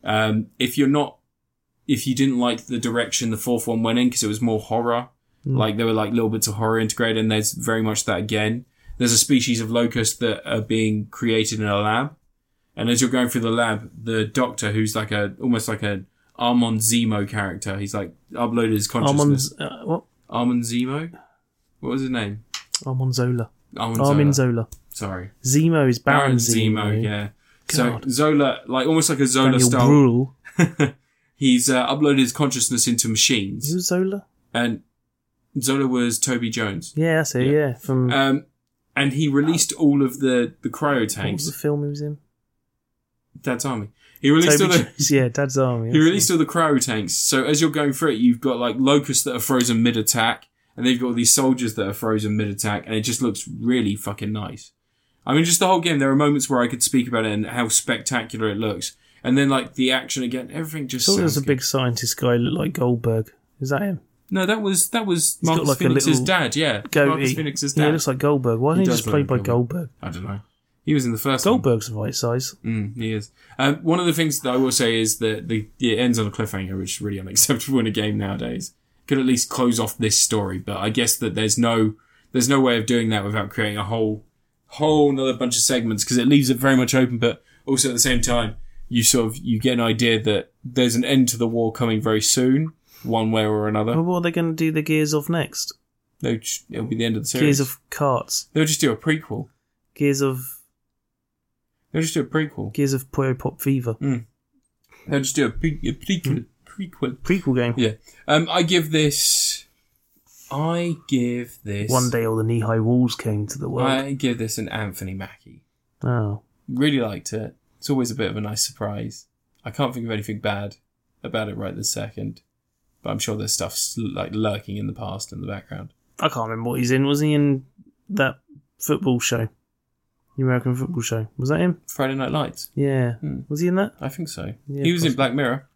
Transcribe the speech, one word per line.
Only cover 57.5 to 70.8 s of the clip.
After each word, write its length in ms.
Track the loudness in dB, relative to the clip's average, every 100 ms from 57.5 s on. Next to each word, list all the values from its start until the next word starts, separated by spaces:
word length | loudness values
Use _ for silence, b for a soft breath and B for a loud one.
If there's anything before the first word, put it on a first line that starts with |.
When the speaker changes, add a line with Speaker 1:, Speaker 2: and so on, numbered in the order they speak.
| -2 0
Speaker 1:
spectacular 840 | 0 0 -4 -2 -4 -4 -4 -2
it 60 | -2
looks. 400 | -4 -4 -8 -12 b b
And 140 | 0 2
then, 100 | 4
like, 260 | 0 -2
the 160 | -2 0
action 300 | 0 -2 -6
again, 280 | -4 -6 -8
everything 360 | -10 -8 -8 -8
just 200 | -2 0
Speaker 2:
I 40 |
thought 40 | 2
there 80 |
was 100 | 2
Speaker 1:
sounds 100 | 0
Speaker 2:
a 20 | 0
Speaker 1:
good. 100 | -2
Speaker 2:
big 60 |
scientist 540 | 0 0 0 -2 -4 -2
guy 200 | 0 2
looked 200 | 2 -2
like 140 | -4
Goldberg. 560 | -2 0 0 0 -2 -2 _ _ _
Is 80 | -4
that 120 | -2
him? 180 | -2 -4 _ _ _
Speaker 1:
No, 160 | -2 0
that 160 | 0
was, 260 | 0 0 0
that 160 | 0 0
was 320 | 0 0 0
Speaker 2:
He's 80 | 0
got, 80 | 2
Speaker 1:
Marcus 120 | 2
Speaker 2:
like, 80 | 2
a 20 | 2
Speaker 1:
Phoenix's 200 | 2 4
Speaker 2:
little 160 | 2
Speaker 1:
dad, 320 | 2 0 0 0
yeah. 260 | 0 -2 -2
Speaker 2:
goatee. 180 | 2 2
Speaker 1:
Marcus 220 | 2 0
Phoenix's 420 | -2 -4 -4 -2 2
Speaker 2:
Yeah, 60 |
he 40 | 2
Speaker 1:
dad. 40 |
Speaker 2:
looks 140 | 2 0
like 120 | 0
Goldberg. 420 | 0 2 0 0
Why 140 | 2
Speaker 1:
He 40 | 2
Speaker 2:
didn't 60 | 2
he 40 |
Speaker 1:
does 60 | 2
Speaker 2:
just 60 | 0
Speaker 1:
look 60 |
Speaker 2:
play 80 | 0
Speaker 1:
like 80 | 2
Speaker 2:
by 80 | 0
Speaker 1:
Goldberg. 60 | 2 0 0 -4
Speaker 2:
Goldberg? 120 | -8 _
Speaker 1:
I 80 | -10
don't 140 | -8
know. 160 | -8 -10 -12 _ _ _